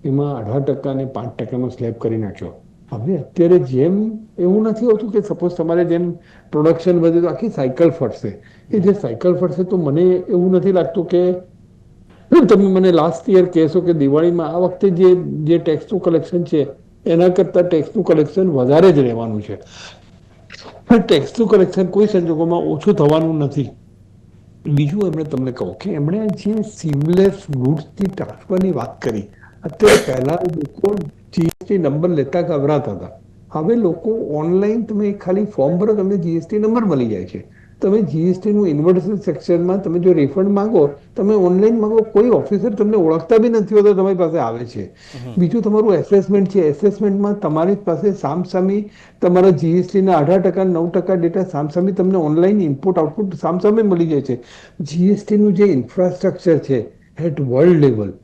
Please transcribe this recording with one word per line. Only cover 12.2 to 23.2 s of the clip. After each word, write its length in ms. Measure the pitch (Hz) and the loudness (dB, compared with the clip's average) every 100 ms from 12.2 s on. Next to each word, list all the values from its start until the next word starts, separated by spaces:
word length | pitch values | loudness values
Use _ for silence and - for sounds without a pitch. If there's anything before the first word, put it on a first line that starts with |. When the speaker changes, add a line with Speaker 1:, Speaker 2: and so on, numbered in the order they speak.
| - 339 220 | 2 4 6
Speaker 1:
તમે 160 | 202 196 | 4 4
મને 260 | 185 185 | 4 4
લાસ્ટ 380 | 170 160 165 - | 4 2 -2 2
યર 160 | 190 180 | 4 4
કહેશો 360 | 170 160 180 | 2 2 2
કે 120 | 170 | 0
દિવાળીમાં 540 | 165 139 147 170 170 151 | 0 2 2 2 0 -4
આ 100 | 170 | -2
વખતે 320 | 180 - 196 | -2 0 0
જે, 260 | 170 185 180 147 143 | 4 4 4 0 -6
જે 140 | 156 165 | 0 0
ટેક્સનું 440 | 165 151 - 190 | 0 -4 -4 -2
કલેક્શન 420 | 180 165 - 180 | 0 0 0 -4
છે 240 | 165 160 135 - - _ - | -2 -2 -2 -8 -20 _ 0
એના 240 | 165 180 | 2 4
કરતાં 340 | 185 180 185 | 2 2 0
ટેક્સનું 420 | 175 160 143 220 180 | 2 0 0 -4 2
કલેક્શન 440 | 156 151 196 190 | 2 2 0 0
વધારે 420 | 139 127 151 185 | 0 2 6 6
જ 80 | 147 | 4
રહેવાનું 420 | 127 113 113 107 | 0 -2 -6 -8
છે. 140 | 98 95 - - - - - - _ _ - - - - - | -10 -14 -16 -20 -20 -20 -20 -20 _ _ -20 -20 -20 -20 2
પણ 120 | 233 | 2
ટેક્સનું 480 | - 165 131 - 214 | 4 0 0 -4 2
કલેક્શન 380 | 202 180 190 180 | 4 2 0 -2
કોઈ 220 | 196 208 | 0 0
સંજોગોમાં 520 | 202 170 156 165 175 | 0 -2 -2 -2 -2
ઓછું 360 | 156 151 202 202 | -2 -2 0 2
થવાનું 420 | 147 156 | 2 2